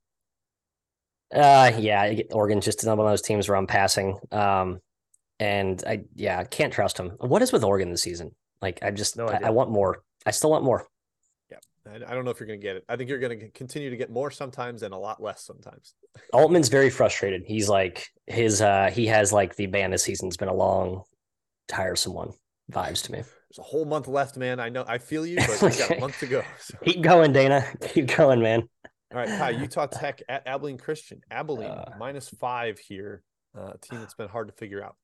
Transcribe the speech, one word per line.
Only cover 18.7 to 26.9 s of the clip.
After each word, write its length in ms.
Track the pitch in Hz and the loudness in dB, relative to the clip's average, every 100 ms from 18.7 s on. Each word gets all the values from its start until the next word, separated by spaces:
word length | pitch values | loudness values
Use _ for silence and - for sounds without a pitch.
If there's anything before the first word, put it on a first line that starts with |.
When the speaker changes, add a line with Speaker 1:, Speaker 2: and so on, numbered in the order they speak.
| 98 98 | 4 2
Speaker 1:
he 140 | 92 110 | 2 2
has, 240 | 110 101 | 4 4
like, 240 | 104 95 - | 2 2 -2
the 120 | 101 | -4
ban 240 | 98 95 | -2 0
this 120 | 92 | -2
season's 320 | - 98 92 90 | -2 -4 -6 -6
been 140 | 98 | -4
a 40 | |
long, 500 | 95 95 95 92 92 - _ _ _ _ _ - | 0 2 2 -2 -6 -12 _ _ _ _ _ -12
tiresome 460 | - 92 95 - 87 | -6 -4 -4 -6 -6
one 160 | 80 - _ _ - | -12 -14 _ _ -12
vibes 320 | - 90 85 | -8 -6 -6
to 80 | - | -8
me. 80 | - | -10
Speaker 3:
There's 400 | - _ _ - | -14 _ _ -20
a 40 | |
whole 220 | - 147 151 | -8 -6 -4
month 220 | 151 131 | -4 -4
left, 280 | 139 139 131 | -4 -4 -6
man. 240 | 127 127 | -6 -6
I 100 | 117 | -6
know. 140 | 127 127 | -8 -6
I 100 | 120 | -8
feel 280 | - 156 165 | -6 -8 -6
you, 120 | 175 | -2
but 240 | 127 208 | 0 4
we've 160 | 190 127 | 4 4
got 20 | |
a 40 | |
Speaker 1:
<laughs> 80 | - | 0
Okay. 60 | 170 | -2
Speaker 3:
month 200 | 135 - | -4 -6
to 60 | 131 | -4
go, 160 | 131 - - | -4 -4 -12
so. 180 | - - | -18 -6
Speaker 1:
Keep 180 | - | -2